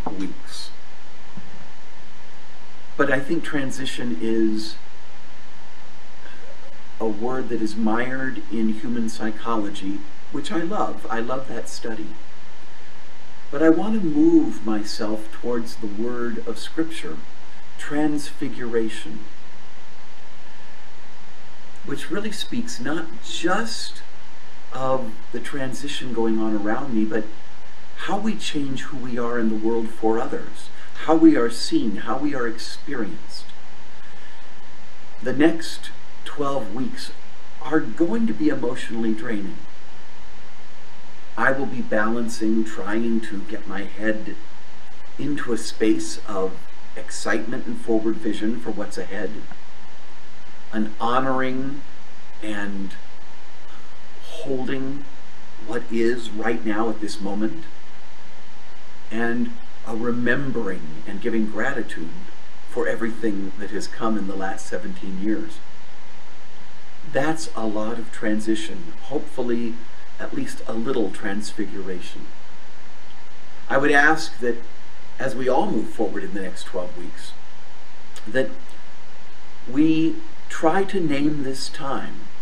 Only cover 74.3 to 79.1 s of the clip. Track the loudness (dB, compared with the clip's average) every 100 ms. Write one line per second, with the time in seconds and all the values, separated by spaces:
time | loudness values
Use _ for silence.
74.3 | 0 0 0 0 0 0 0 0 0 0
75.3 | 0 0 0 0 0 0 0 0 0 -2
76.3 | -2 0 -2 -2 -2 0 0 0 0 0
77.3 | 0 0 0 0 0 0 0 -2 -2 -2
78.3 | 0 0 0 0 0 0 0 0